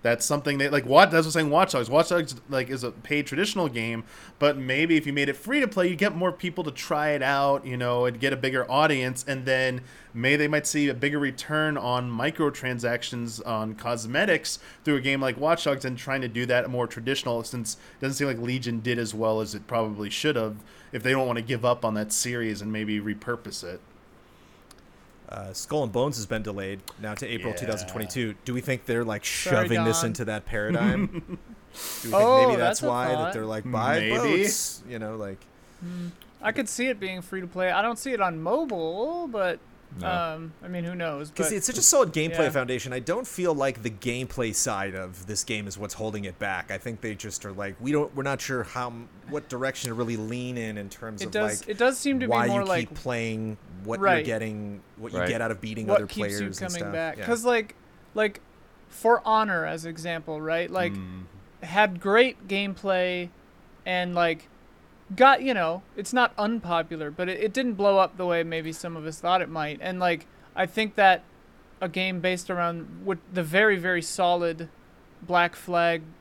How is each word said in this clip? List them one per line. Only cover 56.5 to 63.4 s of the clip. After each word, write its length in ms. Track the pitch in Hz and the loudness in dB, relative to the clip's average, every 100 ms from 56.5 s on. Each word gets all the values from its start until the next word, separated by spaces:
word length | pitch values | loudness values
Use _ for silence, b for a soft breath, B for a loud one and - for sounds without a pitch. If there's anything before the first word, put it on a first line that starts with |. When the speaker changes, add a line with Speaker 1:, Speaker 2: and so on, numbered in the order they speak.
| 87 | -6
Speaker 2:
and 80 | 175 | -6
Speaker 3:
coming 120 | - | -6
Speaker 2:
stuff." 100 | 101 | -4
Speaker 3:
back? 240 | 160 165 107 | -4 -4 -4
Speaker 2:
Yeah. 80 | 107 | -2
Speaker 3:
'Cause, 180 | 233 240 | 0 2
like, 300 | 233 214 - - - - | 2 0 -14 -20 -20 -8
like, 260 | 214 214 - - - - - - | -2 -2 -2 -20 -20 -20 -20 -20
For 320 | - 226 240 214 | 0 4 4 6
Honor, 400 | 220 214 175 156 | 4 4 0 -2
as 200 | 160 165 | -4 -8
example, 540 | 165 170 165 160 151 | -8 -6 -6 -6 -6
right? 280 | 156 165 175 | -2 0 0
Like, 220 | 185 175 | 0 -2
Speaker 1:
Mm. 300 | 98 92 92 90 - - - | -2 -8 -12 -14 -18 -20 -16
Speaker 3:
had 360 | 156 185 214 175 | -2 4 4 2
great 480 | 196 220 262 - 190 | 4 6 6 2 -4
gameplay 840 | 196 202 180 196 185 180 180 175 - | -2 -2 -2 0 2 2 0 -6 -12